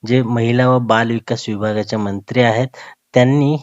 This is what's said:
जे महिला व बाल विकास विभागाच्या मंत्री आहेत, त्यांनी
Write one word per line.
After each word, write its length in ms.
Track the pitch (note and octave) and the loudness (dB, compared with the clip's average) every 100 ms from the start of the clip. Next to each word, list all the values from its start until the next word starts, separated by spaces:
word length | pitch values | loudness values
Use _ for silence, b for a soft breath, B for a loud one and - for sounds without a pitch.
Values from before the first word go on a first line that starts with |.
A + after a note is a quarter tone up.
| A2+ | 0
जे 140 | B2+ | 0
महिला 480 | A#2 A#2+ A#2 A#2+ B2+ | 2 0 0 2 2
व 100 | B2+ | 2
बाल 320 | A#2+ A2+ A#2 | 2 0 2
विकास 340 | A#2 A2+ A#2+ - | -4 -4 -8 -6
विभागाच्या 500 | G#2 G#2+ G#2+ G#2+ A2 | -6 -4 -4 -4 -4
मंत्री 420 | G#2 G2 G2 A#2+ | -4 -6 -6 0
आहेत, 260 | A#2+ A2 C3 B B B _ | 0 0 -4 B B B _
त्यांनी 440 | - B2 C#3+ C#3+ D3+ | 2 2 2 2 -2